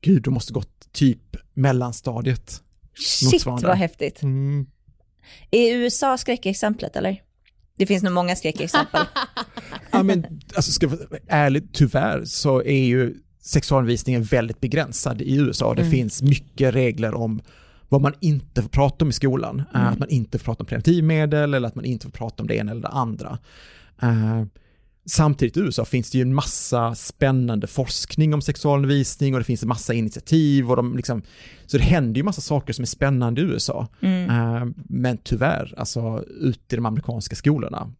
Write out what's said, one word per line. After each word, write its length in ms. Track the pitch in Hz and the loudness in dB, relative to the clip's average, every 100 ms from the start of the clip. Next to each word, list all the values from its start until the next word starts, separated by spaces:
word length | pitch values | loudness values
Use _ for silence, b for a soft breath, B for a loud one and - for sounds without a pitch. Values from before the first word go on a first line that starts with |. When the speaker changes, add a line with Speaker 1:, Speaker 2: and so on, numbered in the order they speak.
Speaker 1:
Gud, 220 | - 185 | 6 4
de 100 | 113 | 4
måste 200 | 120 - | -2 -2
gått 380 | 113 104 _ - | -6 -8 _ -14
typ 280 | - 139 120 _ - - | 2 2 2 _ -18 -12
mellanstadiet. 1080 | - 135 127 123 120 - 117 120 123 - - _ _ - - | 0 2 2 0 -4 -6 -4 -2 -4 -6 -18 _ _ -20 -8
Speaker 2:
Shit, 360 | - - - | -4 0 4
Speaker 1:
Motsvarande. 340 | 349 - 123 175 | 4 2 -2 2
Speaker 2:
vad 100 | 185 | 2
häftigt. 440 | 170 - 147 - | 2 -2 -6 -4
Speaker 1:
Mm. 420 | 143 131 139 143 135 _ _ _ _ _ B B B | -2 -2 -2 -2 -6 _ _ _ _ _ B B B
Speaker 2:
Är 220 | 220 233 247 | 4 4 4
U 100 | 240 | 2
S 180 | - | 2
A 140 | 277 254 | 2 0
skräckexemplet, 760 | - 247 196 196 208 220 - - | -2 -2 -2 -2 -2 -2 -6 -4
eller? 260 | 190 190 _ _ _ _ _ _ | -4 -4 _ _ _ _ _ _
Det 80 | 190 | 0
finns 180 | 196 | 2
nog 100 | 190 | 2
många 220 | 180 180 180 | 0 0 0
skräckexempel. 680 | 156 156 165 302 302 330 302 - 254 - 214 | -2 -4 -2 -2 0 0 -2 -4 -8 -8 -12
Speaker 1:
<laughs> 460 | - - - - | -14 -14 -16 -2
Ja, 120 | - | 2
men, 220 | 190 190 160 160 - - | 4 2 -2 -12 -8 -2
alltså, 160 | - | 0
ska 140 | - 160 | 0 0
jag 40 | 156 | -2
vara 220 | - - - | -8 -14 -2
ärlig, 360 | 156 147 135 - | 2 4 2 -2
tyvärr 500 | - 139 131 143 73 - | 2 2 4 0 -2 -4
så 380 | - 147 127 | -2 2 2
är 200 | 123 139 131 | 2 2 2
ju 300 | 127 120 - - _ | 2 0 -4 -20 _
sexualundervisningen 840 | - 147 - 135 120 120 - 127 | -2 -2 2 2 2 0 0 0
väldigt 360 | 110 131 117 117 | 2 0 0 -4
begränsad 600 | 127 139 127 120 - 113 | -4 -2 -2 -2 -4 -4
i 140 | - 135 | -2 0
U 120 | 143 | 0
S 120 | - | 0
A. 120 | 120 | 0
Det 80 | 117 | 2
Speaker 3:
Mm. 100 | 170 | 2
Speaker 1:
finns 300 | 139 117 - | 2 0 0
mycket 520 | 135 139 - - 135 120 | 2 2 0 0 0 2
regler 380 | 127 110 110 | 0 0 -4
om 280 | 107 113 107 b b b b b | -2 -4 -4 b b b b b
vad 120 | 139 | 2
man 120 | 139 147 | 2 0
inte 420 | 165 147 - - | 0 0 -2 -4
får 80 | 107 | 0
prata 360 | - 139 - 156 | 2 2 2 0
om 40 | |
i 40 | |
skolan. 500 | 120 139 131 - 135 143 | 2 0 0 -4 -6 -4
Eh, 60 | - | 0
Speaker 3:
Mm. 120 | 120 | 0
Speaker 1:
att 60 | 117 | 0
man 100 | - | 0
inte 300 | 135 110 - | -2 -2 -6
får 60 | - | -4
prata 180 | 113 | -6
om 40 | - | -4
preventivmedel 880 | 120 - 175 156 160 151 151 147 | -2 2 4 4 2 2 2 2
eller 140 | 139 120 | 0 -2
att 80 | 113 | -6
man 100 | 113 | -6
inte 200 | 120 - | -6 -8
får 60 | |
prata 320 | - 113 - | -10 -10 -8
om 40 | 110 | -4
det 80 | 110 | -4
ena 160 | 107 | -4
eller 100 | 107 | -6
det 60 | - | -6
andra. 500 | 139 117 110 - - B B B B B B | -4 -4 -4 -8 -12 B B B B B B
Eh, 420 | 123 113 110 113 107 - _ _ _ _ - | 0 2 0 0 -4 -8 _ _ _ _ -4
samtidigt 520 | - 151 143 127 160 | 2 2 4 0 0
i 20 | |
U 60 | 190 | -2
S 100 | 117 | -2
A 60 | 110 | -2
finns 260 | 127 117 | -2 0
det 60 | 127 | 0
ju 40 | |
en 120 | 127 | 2
massa 640 | 135 143 - - 123 117 117 | 0 0 0 0 0 0 -2
spännande 720 | - - 135 131 120 110 - | -6 0 2 2 2 -2 -4
forskning 680 | - 127 - - - 156 | -4 -2 -2 -4 0 2
om 80 | 151 | 2
sexualundervisning 920 | 139 147 151 143 139 143 131 - 139 | -2 -2 2 2 4 2 0 0 0
och 60 | 131 | 0
det 40 | |
finns 200 | 113 120 | -2 -2
en 60 | 113 | -2
massa 240 | 120 - | -2 -2
initiativ 760 | 117 110 - - 160 151 139 120 | -2 -2 -6 2 4 6 4 4
och 60 | 123 | 2
de 220 | 123 127 | 0 -4
liksom, 240 | - 117 B B B B B | -4 -6 B B B B B
så 120 | 139 | 2
det 60 | |
händer 340 | 135 170 127 113 | 4 4 2 0
ju 40 | |
massa 180 | 180 185 | -2 -4
saker 320 | - 147 139 | -2 -2 -2
som 80 | 117 | -6
är 40 | 123 | -6
spännande 540 | - 139 135 120 120 | -2 0 2 0 0
i 20 | |
U 100 | 180 - | -2 0
S 120 | - | -2
A. 180 | - 117 _ | -4 -8 _
Speaker 2:
Mm. 280 | 190 185 180 | 0 0 0
Speaker 1:
Eh, 380 | 120 117 117 120 - - | 0 0 -2 -6 -10 -8
men 280 | 131 123 120 | -4 -2 -4
tyvärr, 560 | - 117 131 - - - | -4 -2 0 -2 -6 -8
alltså, 460 | 113 - 117 113 - - | -6 -4 -4 -6 -8 -4
ute 340 | 143 117 _ 120 | -2 -2 _ -4
i 0 | |
de 100 | 117 | -2
amerikanska 500 | 110 - 117 - - | -2 -4 -6 -6 -2
skolorna 560 | 139 151 - - 107 117 | 0 0 -2 -8 -10 -14